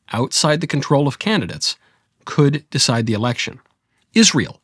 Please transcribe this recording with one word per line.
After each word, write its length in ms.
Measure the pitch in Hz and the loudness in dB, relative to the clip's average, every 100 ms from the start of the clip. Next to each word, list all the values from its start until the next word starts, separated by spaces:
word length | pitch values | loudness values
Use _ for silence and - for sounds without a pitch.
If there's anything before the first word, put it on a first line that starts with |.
| - | -8
outside 480 | 110 135 - 156 151 | -4 -2 0 0 0
the 60 | 170 | -2
control 420 | 143 - 143 143 | -4 0 2 2
of 120 | - | -2
candidates 580 | 208 208 90 147 - - _ _ _ _ - | -2 -2 -2 -6 -6 -8 _ _ _ _ -4
could 420 | - 143 143 - | 2 2 2 -4
decide 340 | 143 - 117 113 | -2 0 0 0
the 80 | |
election. 460 | 104 120 117 - - _ _ _ _ _ 220 | -2 -2 -4 -8 -10 _ _ _ _ _ 2
Israel 440 | 220 139 92 - | 4 4 -2 -6